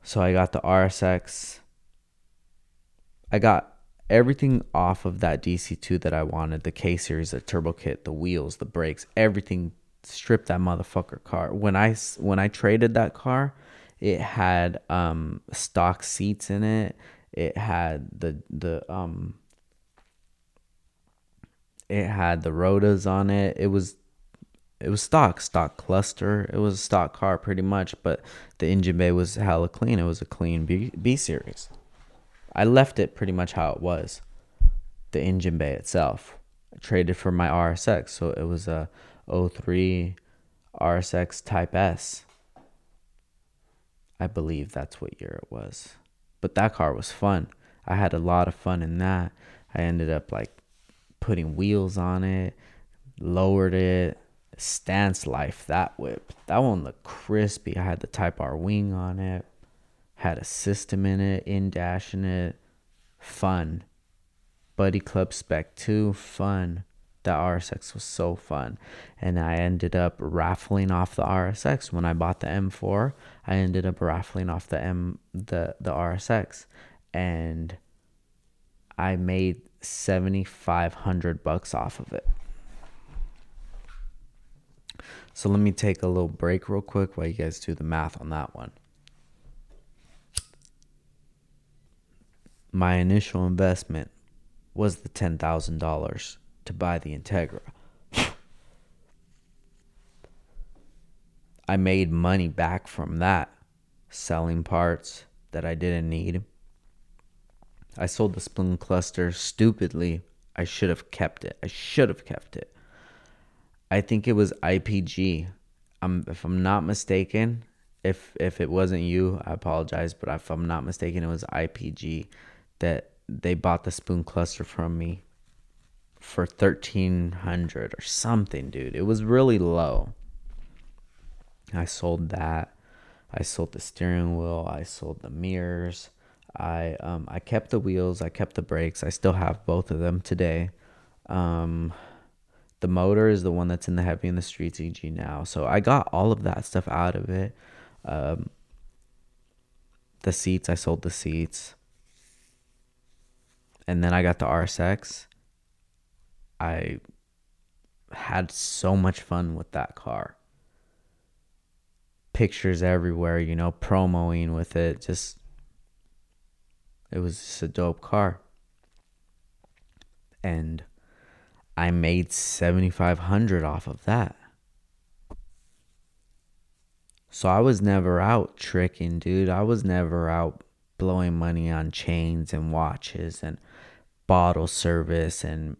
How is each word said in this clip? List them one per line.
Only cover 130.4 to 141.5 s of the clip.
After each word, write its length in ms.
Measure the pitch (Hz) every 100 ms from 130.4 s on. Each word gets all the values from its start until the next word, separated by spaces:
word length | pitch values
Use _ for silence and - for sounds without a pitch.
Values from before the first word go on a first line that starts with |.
| - - - - - - - - - - - - -
I 100 | 90
sold 460 | 87 - 87 85 80
that. 440 | 87 80 80 - _ _ - - _ _
I 100 | -
sold 300 | 85 - 82
the 80 | -
steering 560 | - - 90 87 87 85
wheel. 320 | 85 82 82
I 140 | 73
sold 360 | 82 - 76 78
the 100 | -
mirrors. 800 | 73 92 92 87 87 87 90 - _ _ _ - -
I, 400 | 82 82 82 78
um, 240 | 80 85 80
I 120 | -
kept 300 | - 117 -
the 100 | 113
wheels. 400 | 95 92 90 90
I 80 | 82
kept 280 | - 92 -
the 60 |
brakes. 400 | 82 80 82 -
I 60 | 87
still 240 | - 98
have 320 | 92 87 82
both 260 | - 85 -
of 100 | 80
them 200 | 87 90
today. 480 | - 90 87 82 90 - - - _ _ -
Um, 640 | 92 87